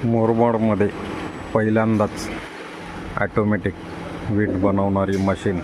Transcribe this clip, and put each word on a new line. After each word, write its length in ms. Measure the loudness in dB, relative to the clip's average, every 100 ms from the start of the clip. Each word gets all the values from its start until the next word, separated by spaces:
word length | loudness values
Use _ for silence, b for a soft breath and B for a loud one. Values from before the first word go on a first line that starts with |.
मुरबाडमध्ये 840 | 2 2 4 4 4 4 2 2 2 0 -8 -8 -8 -10 -2
पहिल्यांदाच 760 | 0 2 2 4 2 2 -2 -8 -10 -12 -14 -14 -14 -14 -12 -8 -4
ऑटोमॅटिक 560 | -2 0 2 2 -2 -6 -12 -12 -12 -10 -4
वीट 180 | 0 0
बनवणारी 680 | 2 2 2 2 2 2 2
मशीन 420 | 2 2 0 -2